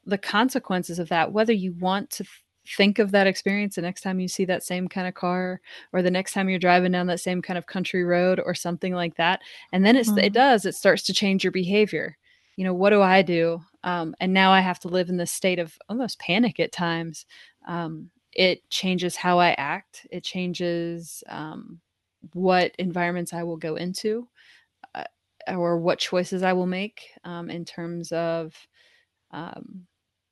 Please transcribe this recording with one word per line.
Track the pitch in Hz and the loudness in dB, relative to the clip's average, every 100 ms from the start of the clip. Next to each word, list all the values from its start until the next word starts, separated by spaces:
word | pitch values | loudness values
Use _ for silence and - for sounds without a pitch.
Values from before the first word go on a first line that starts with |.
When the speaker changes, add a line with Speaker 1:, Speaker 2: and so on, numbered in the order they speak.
| - | -6
Speaker 1:
the | 196 | -6
consequences | - 202 254 247 - 180 170 170 | 0 2 2 0 -2 -4 -2 -6
of | 165 | -2
that, | 170 - | 0 2
whether | 208 220 | 2 2
you | 214 185 | 2 -2
want | 170 185 196 - | -4 -2 -2 -4
to | - | -10
th-, | 202 - _ _ - - | -12 -18 _ _ -4 4
think | 202 208 | 4 4
of | 202 | 4
that | 202 196 | 4 4
experience | 185 196 202 202 196 | 2 -2 -2 -4 -4
the | |
next | 175 185 | -6 -6
time | 196 185 | -4 -4
you | 185 | -4
see | - 185 | -2 -2
that | 180 | -2
same | - 180 185 | -4 -6 -4
kind | 196 180 | -6 -6
of | - | -4
car | 180 180 180 185 - - - | -2 -2 -4 -8 -12 -20 -4
or | 185 | 0
the | 180 | 2
next | 185 190 | 0 -2
time | 196 190 | -2 0
you're | 185 | 2
driving | 180 180 185 | 4 4 4
down | 180 180 | 0 0
that | 175 | -2
same | 185 180 | -2 -4
kind | - 180 | -4 -8
of | - | -6
country | 190 185 180 175 | -6 -4 -2 0
road | 175 185 185 - | 2 2 2 -2
or | |
something | 180 170 175 185 | -6 -6 -4 -4
like | 180 175 - | -2 -4 0
that. | 170 185 - - - | 0 0 -6 -20 -4
And | 185 196 | 4 6
then | 262 | 6
it's, | 226 202 | 4 2
it | 208 | 4
Speaker 2:
Mm-hmm. | |
Speaker 1:
does, | 226 277 226 185 | 6 6 4 2
it | - | 2
starts | 202 185 | 4 4
to | - | 0
change | 185 202 190 | 0 2 2
your | 185 | 0
behavior. | 185 180 208 214 156 - - _ _ _ - | -2 2 2 2 0 -8 -12 _ _ _ -6
You | |
know, | 185 | -2
what | 180 196 | 2 4
do | 208 | 6
I | 190 190 | 8 6
do? | 175 170 165 165 - _ | 6 2 0 -2 -8 _
Um, | 180 175 160 - | -4 -4 -4 -4
and | 185 | 0
now | 190 190 | 4 6
I | 190 | 6
have | 185 180 | 4 -2
to | 175 | -2
live | 185 175 | -2 0
in | 180 | -2
this | 175 | -4
state | - 190 180 | -2 -2 -2
of | 160 - - | -4 -12 -10
almost | 233 233 - | -6 -6 -6
panic | - 185 240 - | 0 2 2 0
at | 160 | -4
times. | - 170 165 165 151 - - - _ - | -2 -4 -2 -6 -10 -18 -20 -20 _ -8
Um, | 170 165 156 175 _ _ | -6 -6 -10 -16 _ _
it | - 185 180 _ | 2 2 2 _
changes | - 185 180 180 - | -4 0 0 -2 -2
how | 180 175 | 2 4
I | 170 | 4
act. | - 139 180 - - - | 2 -4 -8 -10 -20 -16
It | 180 | -12
changes, | - 185 180 170 175 170 170 170 165 - - | -8 -6 -6 -4 -4 -4 -4 -8 -14 -18 -14
um, | - 156 - - 170 _ _ _ _ 165 | -12 -12 -14 -16 -20 _ _ _ _ -14
what | 180 185 180 175 - | -2 2 4 2 -2
environments | 180 175 175 180 170 | -4 -2 -2 -2 -6
I | 170 | -6
will | 170 165 | -8 -8
go | 165 156 | -8 -6
into, | 180 185 214 226 240 _ _ _ _ _ - - | -6 -6 -4 -6 -8 _ _ _ _ _ -16 -12
uh, | - - _ - - | -12 -16 _ -14 -8
or | 185 170 170 | -4 0 0
what | 170 - | 0 -2
choices | - 185 175 185 | -2 -2 -2 -2
I | 185 | 0
will | 180 180 | 0 0
make, | 185 214 - - - 175 | -4 -6 -10 -20 -20 -14
um, | 170 170 | -12 -10
in | 165 165 | -10 -10
terms | - 170 170 165 | -10 -8 -8 -6
of, | 165 170 165 160 - _ _ _ _ _ _ _ | -4 -2 -4 -6 -14 _ _ _ _ _ _ _
um, | - 165 - - 185 180 _ _ _ _ | -14 -14 -14 -18 -20 -20 _ _ _ _